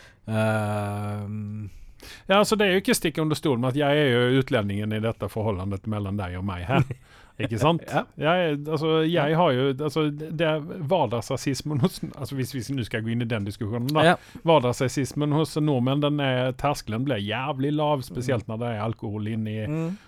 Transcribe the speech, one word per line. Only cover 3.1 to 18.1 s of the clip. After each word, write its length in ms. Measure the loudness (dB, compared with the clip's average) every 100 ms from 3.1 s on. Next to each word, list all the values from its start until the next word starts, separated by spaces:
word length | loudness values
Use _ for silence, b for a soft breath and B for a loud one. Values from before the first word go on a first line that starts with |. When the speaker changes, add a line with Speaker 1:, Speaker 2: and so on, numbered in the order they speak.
| 0
Speaker 2:
under 160 | 0 0
stol 220 | 2 2
med 100 | 2
at 60 | 2
jeg 220 | 4 4
er 140 | 4
jo 280 | 4 4 4
utlendingen 520 | 4 2 0 -2 -2
i 60 | 0
dette 280 | -2 -2 -4
forholdet 560 | -2 -2 -2 -2 -6 -4
mellom 300 | -4 -2 -4
deg 200 | -4 -4
og 80 | -4
meg 180 | -4 0
her. 180 | 2 2
Speaker 1:
<laughs> 40 | -2 B B B -6
Speaker 2:
Ikke 200 | -4 2
sant? 220 | 2 2 0
Speaker 1:
Ja. 160 | -2 -2 -2
Speaker 2:
Jeg, 460 | 0 2 2 -2 -2
altså, 380 | -2 2 2 2
jeg 240 | 2 2
Speaker 1:
Ja. 60 | 4
Speaker 2:
har 140 | 4
jo, 120 | 4 2
altså, 360 | 0 -2 0 0
det 320 | -2 -6 -2
er 180 | 0 0
hverdagsrasismen 1200 | -4 -6 0 2 2 0 -2 -4 -2 -2 -2 0
hos, 180 | 0 -2 -12 -10
altså, 160 | -8 -6
hvis 140 | -6
vi 80 | -6 -6
nå 100 | -6
skal 200 | -4 -4
gå 80 | -2
inn 100 | -2
i 40 | -2
den 160 | -2 -4
diskusjonen 460 | -6 -6 -4 -2
da. 100 | 4
Speaker 1:
Ja. 120 | 4 4 B B
Speaker 2:
Hverdagsrasismen 880 | 4 4 4 0 0 0 -4 -2 0
hos 200 | 2 0 0
nordmenn, 460 | 2 2 2 2
den 180 | 2 2
er, 320 | 0 0 0
terskelen 520 | 0 -2 -2 -4 -4 -2
blir 160 | -2
jævlig 540 | -2 -4 -4 -2 -2 0
lav, 260 | 0 0
spesielt 460 | -4